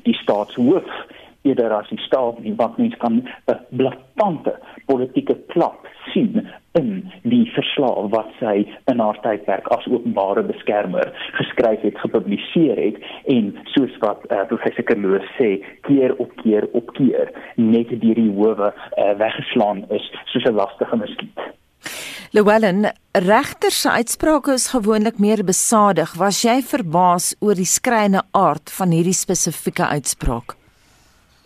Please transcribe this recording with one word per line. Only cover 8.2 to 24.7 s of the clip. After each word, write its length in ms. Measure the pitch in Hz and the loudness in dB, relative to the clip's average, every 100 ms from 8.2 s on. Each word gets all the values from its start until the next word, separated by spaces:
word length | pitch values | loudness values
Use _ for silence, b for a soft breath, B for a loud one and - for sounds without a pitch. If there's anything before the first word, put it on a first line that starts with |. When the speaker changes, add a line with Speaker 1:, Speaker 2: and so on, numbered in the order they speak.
| - - | -4 -6
Speaker 1:
sy 260 | 113 101 107 - - | 0 0 -2 -4 -2
in 80 | 120 | 0
haar 200 | 107 - | 0 0
tydperk 460 | 117 104 - 98 - | -2 -2 -2 -4 -2
as 200 | 117 - | -2 0
openbare 560 | 120 120 101 98 104 | -2 0 0 0 0
beskermer 680 | 98 - - 104 95 - - B B - | -2 -4 -2 -2 0 -2 -4 B B -6
geskryf 420 | - - 117 107 | -4 0 0 0
het, 160 | 104 - | -2 -4
gepubliseer 800 | 113 113 98 101 - 175 147 92 | -2 -2 -2 -4 -2 2 2 2
het 200 | 95 - B B - | -2 -4 B B 0
en 320 | 123 101 - - | 2 0 -4 -2
soos 240 | 143 120 - | 0 0 0
wat, 260 | 107 - - | -2 -2 -2
eh, 200 | 107 95 | -2 0
professor 360 | 117 110 - | -2 -2 -2
Kerloos 440 | - 107 98 98 - - | -2 0 2 0 0 0
sê, 260 | 113 98 B B | 0 0 B B
keer 340 | - 139 165 - | 2 4 4 0
op 140 | - - | -6 -2
keer 240 | 110 107 - | 2 2 2
op 200 | 120 - | -4 -4
keer 380 | - 131 - - B B - | 0 2 2 -2 B B 0
net 340 | 110 117 117 | 2 2 0
deur 260 | 117 113 113 | 0 2 4
die 160 | 110 | 2
howe, 420 | 98 107 104 101 B B - | 2 2 2 -2 B B 0
eh, 160 | 101 101 | 0 2
weggeslaan 680 | 110 - - 120 104 98 - | 0 -2 -2 0 0 -2 -4
is 220 | 104 - B - | -6 -6 B -6
soos 200 | 120 123 | -2 0
'n 100 | 104 | 0
lastige 400 | 98 - 117 113 | -2 -4 -4 -2
muskiet. 440 | - - - - - - _ _ B B B B B | -4 -10 -14 -12 -12 -14 _ _ B B B B B
Speaker 2:
Llewellyn, 600 | 214 208 220 214 185 214 - _ | 2 4 4 4 2 0 -2 _
regters 680 | - 185 226 285 - 403 - | 0 4 4 2 -2 -2 0
se 80 | - | 0
uitsprake 640 | - 233 - 330 302 277 | 0 -2 0 2 2 2
is 160 | 254 | 0
gewoonlik 520 | - | 0